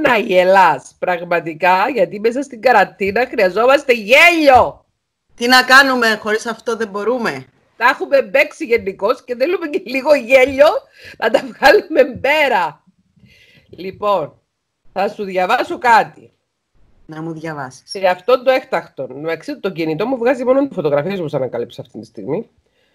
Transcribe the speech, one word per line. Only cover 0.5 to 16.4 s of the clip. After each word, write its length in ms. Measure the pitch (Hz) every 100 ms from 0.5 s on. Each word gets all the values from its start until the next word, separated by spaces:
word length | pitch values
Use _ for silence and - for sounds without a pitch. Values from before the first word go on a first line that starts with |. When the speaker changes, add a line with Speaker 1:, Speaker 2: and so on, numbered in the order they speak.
| 196 175 131 - -
Speaker 1:
Πραγματικά, 920 | 180 170 175 170 160 151 180 185 240
γιατί 300 | 240 175 208
μέσα 220 | 226 247
στην 200 | 277 226
καραντίνα 640 | 247 220 - - 196 214 254
χρειαζόμαστε 680 | 240 185 190 247 294 294
γέλιο. 920 | 240 202 285 349 330 285 247 156 - _ _ _ _ _ -
Speaker 2:
Τι 120 | 240
να 160 | 254
κάνουμε, 520 | 254 262 277 254 226 214
χωρίς 240 | 214 220 233
αυτό 300 | 214 240 220
δεν 120 | 214
μπορούμε. 580 | 202 208 254 196 135 131 _ _ -
Speaker 1:
Τα 80 | 240
έχουμε 380 | 285 285 277
μπέξει 420 | 214 269 302 - 262
γενικώς 580 | 233 190 - 202 269
και 120 | - 240
θέλουμε 320 | 302 370 311
και 140 | 311 220
λίγο 300 | 262 277 285
γέλιο 520 | 226 262 262 269 311 494 - _ - -
να 120 | 226
τα 140 | - 262
βγάλουμε 580 | - 277 403 - 311 262 220
πέρα. 600 | 262 311 277 202 156 151 _ _ _ _ _ _ _ _ _
Λοιπόν, 720 | - 185 180 208 190 139 _ _ _ _ _ _
θα 140 | 190 202
σου 160 | 208
διαβάσω 540 | 190 185 185 247 - 349
κάτι. 560 | 247 220 156 - _ _